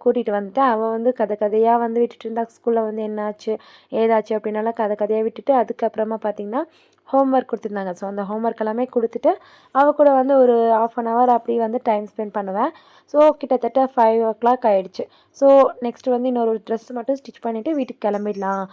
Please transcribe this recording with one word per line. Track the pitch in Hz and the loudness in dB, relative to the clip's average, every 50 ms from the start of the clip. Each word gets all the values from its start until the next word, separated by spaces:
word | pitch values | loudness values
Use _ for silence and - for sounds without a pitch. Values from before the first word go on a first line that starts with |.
| - | 0
கூட்டிட்டு | 247 240 247 226 226 | 0 0 0 -2 -2
வந்துட்டேன். | 208 202 202 196 190 269 | -4 -4 -4 -4 -2 0
அவ | 277 262 226 220 220 226 | 2 2 2 0 -2 -4
வந்து | 226 226 226 247 247 | -4 -2 -2 -2 0
கதை | 247 220 202 214 208 | 0 -2 -4 -2 -2
கதையா | 214 208 202 220 226 226 233 | -2 0 0 2 2 4 2
வந்து | 233 233 226 226 240 | 2 0 0 0 0
விட்டுட்டு | 240 233 - - - 226 | -2 -2 -4 -8 -12 -8
இருந்தா. | 226 233 | -6 -6
ஸ்கூல்ல | 233 233 _ _ - 240 233 226 220 | -8 -8 _ _ -4 -2 -2 -2 -2
வந்து | 214 220 220 214 | -4 -6 -8 -8
என்னாச்சு, | 214 214 214 208 214 208 - - 220 214 - - - - - _ - | -6 -6 -6 -6 -8 -8 -8 -8 -8 -8 -8 -8 -16 -20 -20 _ -6
ஏதாச்சு | 214 214 226 226 226 220 214 - 220 | -4 0 0 2 2 0 0 -2 -4
அப்படின்னால | 214 - 220 214 214 220 226 226 | -4 -4 -4 -6 -4 -4 -4 -4
கதை | - 226 208 208 208 | -2 -4 -4 -2 -2
கதையா | 208 208 220 220 | -2 -2 -2 -2
விட்டுட்டு | 220 226 - - - - 277 | -2 -4 -6 -6 -2 0 2
அதுக்கப்புறமா | 254 220 - 240 - 240 220 - 226 220 220 220 214 - | 2 2 0 -2 -4 -4 -4 -2 -4 -4 -4 -4 -6 -6
பாத்தீங்கன்னா | 214 202 208 202 208 220 269 330 320 _ _ _ _ _ _ _ - - | -6 -6 -6 -8 -6 -6 -6 -6 -8 _ _ _ _ _ _ _ 0 2
ஹோம்வொர்க் | 269 277 269 262 254 247 - - | 2 2 2 2 0 0 -2 -6
கொடுத்துருந்தாங்க. | 214 - 220 208 202 190 185 | -8 -6 -6 -8 -6 -8 -8
So, | 180 - 208 196 | -8 -8 -8 -8
அந்த | 202 202 | -6 -6
ஹோம்வொர்க் | 202 190 214 220 226 233 233 | -6 -6 -6 -4 -4 -4 -4
எல்லாமே | - 214 220 220 233 254 254 - | -4 -4 -4 -4 -4 -4 -4 -2
கொடுத்துட்டு | 247 226 226 - 240 - - 359 - _ - - _ _ _ | -2 -2 -2 -2 0 0 0 0 0 _ -20 -20 _ _ _
அவ | - 269 285 294 | 0 2 2 4
கூட | 294 294 294 285 269 | 4 4 4 4 4
வந்து | 262 262 269 277 | 4 2 4 4
ஒரு | 269 254 247 240 | 4 6 4 4
half | 233 226 226 226 220 226 233 - | 4 4 2 2 2 0 -2 -4
an | 240 233 | -4 -4
hour | 226 226 240 254 | -2 0 2 2
அப்படி | 247 240 233 233 - 233 | 4 2 2 0 -2 -2
வந்து | 233 226 220 220 254 - | -2 -2 -2 -4 -4 -2
டைம் | 240 214 208 214 202 _ | -2 -2 -2 -4 -8 _
ஸ்பெண்ட் | - 220 208 | -10 -8 -6
பண்ணுவேன். | - 214 202 190 190 202 247 320 - - _ _ _ _ _ | -6 -6 -6 -4 -4 -2 -2 -4 -4 -8 _ _ _ _ _
So, | _ - 294 302 302 | _ 2 4 4 4
கிட்டத்தட்ட | 294 - - 247 262 247 - 233 - 262 269 262 - | 4 2 -2 -2 -2 -2 -2 0 0 0 0 0 2
ஃபைவ் | 247 233 220 226 226 226 | 2 2 4 4 2 0
ஓ | 220 | -2
கிளாக் | 214 - - 233 254 247 254 | -2 0 0 0 0 2 2
ஆயிடுச்சு. | 226 202 190 185 185 - - 220 - _ _ _ _ | 2 2 0 0 -4 -8 -12 -12 -12 _ _ _ _
So, | _ - 277 277 277 269 262 - - - | _ 2 4 6 8 6 6 4 0 -6
நெக்ஸ்ட் | 247 240 226 - - 262 | -8 -8 -8 -6 -4 -2
வந்து | 247 240 247 | -2 0 0
இன்னொரு | 262 247 240 233 226 226 214 220 | -2 -2 -2 -2 -2 -2 -4 -6
டிரெஸ் | - 226 220 - - | -6 -8 -6 -8 -10
மட்டும் | 247 247 226 - 277 | -12 -8 -4 -4 -4
ஸ்டிச் | 269 - - - - | -6 -6 -16 -16 -10
பண்ணிட்டு | - 233 226 220 220 320 320 | -8 -8 -6 -6 -4 -4 -4
வீட்டுக்கு | 294 247 - 233 - - 208 | -4 -4 -6 -6 -6 -4 -4
கிளம்பிடலாம். | 202 202 208 208 196 196 190 190 196 196 190 190 | -2 -2 -4 -6 -6 -4 -4 -4 -4 -4 -6 -8